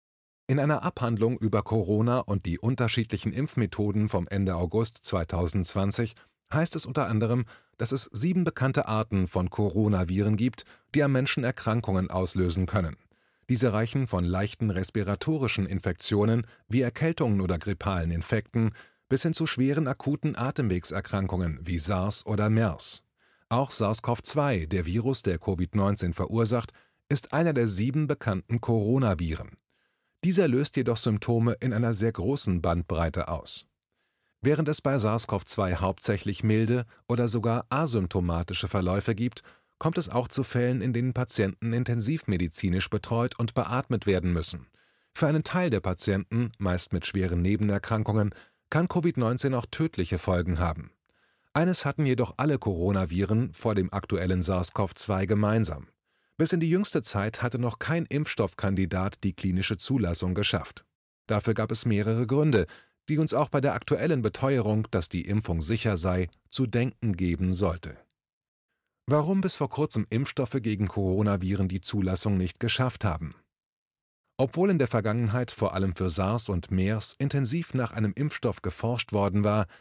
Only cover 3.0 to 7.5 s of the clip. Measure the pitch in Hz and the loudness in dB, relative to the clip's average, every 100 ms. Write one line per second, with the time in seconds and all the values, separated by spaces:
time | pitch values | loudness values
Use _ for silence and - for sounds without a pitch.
3 | 110 107 110 104 151 - 104 - 104 104 | -2 -2 -4 -4 -4 -2 -2 0 0 2
4 | 104 92 87 98 95 87 87 110 117 - | 0 0 -2 0 0 0 0 0 -2 -4
5 | - 95 80 90 87 95 87 101 98 101 | -2 -2 0 0 0 0 -2 0 -2 0
6 | 113 - _ _ - 151 170 160 - 127 | -4 -6 _ _ -4 -2 0 -2 -4 -2
7 | 107 110 113 123 113 | 0 2 2 0 -2